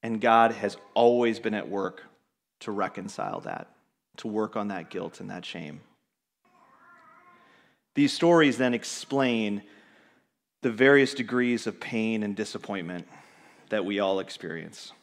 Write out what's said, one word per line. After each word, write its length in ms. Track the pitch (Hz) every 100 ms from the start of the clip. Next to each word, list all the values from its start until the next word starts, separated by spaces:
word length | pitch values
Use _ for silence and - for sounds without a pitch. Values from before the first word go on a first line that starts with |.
And 180 | 117 113
God 320 | 117 113 113
has 240 | 113 104 - -
always 440 | - 120 120 117 107
been 160 | 113
at 140 | 104 62
work 360 | 98 95 - - _ _ _ _ _
to 120 | -
reconcile 680 | 101 95 - 92 - 50 -
that, 280 | - 50 - _ _ _ _ -
to 100 | 113
work 280 | 107 107 113
on 120 | 104
that 220 | 95 85
guilt 300 | 92 90 -
and 100 | 98
that 140 | 90
shame. 360 | 90 87 78 76 _ _ _ _ _ _ _ _ _ _ _ - _ - _ _ _ _ _ _ _
These 180 | - 143
stories 460 | - 170 170 151 117
then 160 | 127
explain 880 | 120 - - - 139 131 113 107 101 - - _ _ _ _ _ _ _ _
the 80 | 131
various 440 | 110 131 143 131
degrees 520 | - 113 123 120 117 113
of 140 | 101
pain 420 | - 117 110 110
and 120 | 104
disappointment 720 | 101 107 - - 98 85 90 87 - - _ - _ _
that 160 | 107
we 140 | 92 101
all 200 | 98 95
experience. 720 | 92 - 87 82 82 - - -